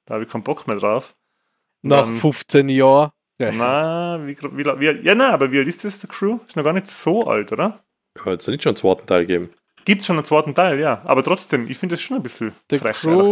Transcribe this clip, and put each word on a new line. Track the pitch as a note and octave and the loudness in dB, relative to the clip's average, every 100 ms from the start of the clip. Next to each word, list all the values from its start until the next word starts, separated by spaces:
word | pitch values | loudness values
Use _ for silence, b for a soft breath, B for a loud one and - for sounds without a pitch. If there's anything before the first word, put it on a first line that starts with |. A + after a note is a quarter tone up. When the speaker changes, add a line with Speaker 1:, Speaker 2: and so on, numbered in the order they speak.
| - | -10
Speaker 1:
da | A2 | -8
hab | |
ich | A2+ | -6
keinen | A#2 | -8
Bock | G#2+ D3+ - | -6 -6 -6
mehr | G2+ | -2
drauf.“ | G#2 A#2 - _ _ _ _ _ _ _ | 0 -2 -4 _ _ _ _ _ _ _
Und | C#3 | 2
Speaker 2:
Nach | C#3 A2+ | 2 2
Speaker 1:
dann | A2+ | 0
Speaker 2:
fünfzehn | D3+ C#3 - C#3+ C#3 | 0 -2 2 2 4
Jahren. | C3 C3+ C#3 D3+ - _ - | 4 6 6 4 -4 _ -6
Ja. | A#2 | -4
Speaker 1:
Na, | A2 A#2+ C#3+ D#3+ E3+ F3 E3+ C#3+ | -2 0 0 -2 -4 -6 -8 -10
wie | |
gro-, | C#3 C#3 C3+ | -10 -10 -4
wie | |
la-, | C#3+ C3 | -4 0
wie, | D3+ C#3+ D#3+ | -2 0 2
ja, | |
na, | G#3+ C4 | 2 2
aber | E3 C3+ | 2 2
wie | C#3 | 2
alt | C#3 | -2
ist | E3+ | -4
das, | G#3 G3 | -10 -10
The | - | -14
Crew? | - G3 A#3 - | -4 -4 -4 -6
Ist | D#3+ | -4
noch | |
gar | D3 | -2
nicht | F#3 G3 | -2 -4
so | - - G#3 A3 | -4 -2 0 0
alt, | G#2+ G2+ | -2 -2
oder? | - F#3+ G#3+ _ _ _ - | -2 -2 -4 _ _ _ -10
Speaker 3:
Ja, | G2 | -6
hat's | F2+ - | -4 -4
da | |
nicht | C3+ | -2
schon | C#3+ | -2
einen | G#2 | 0
zweiten | G2 F#2 - | 2 0 2
Teil | F2+ F2 | 0 2
gegeben? | F2 F2 _ _ _ - | -2 -4 _ _ _ 0
Speaker 1:
Gibt's | G3 - | 0 0
schon | D#3+ | -4
einen | - | 2
zweiten | D3+ D3+ C#3 | 0 2 2
Teil, | F#3 C#3 | 2 2
ja. | D3+ A2 - | 0 -2 0
Aber | C3 | 2
trotzdem, | C3+ F#3 - C3 A#2 | 2 -2 0 -2 -2
ich | B2+ | -8
find | F#3 | -6
das | E3+ | -6
schon | - B3 | -6 -6
ein | |
bisschen | B2+ - A2 - _ | -6 -8 -8 -8 _
Speaker 2:
The | C#3+ | -2
Speaker 1:
frech, | A2+ G#2+ | -2 -2
ehrlich | D#3+ F3 G3+ | 2 4 4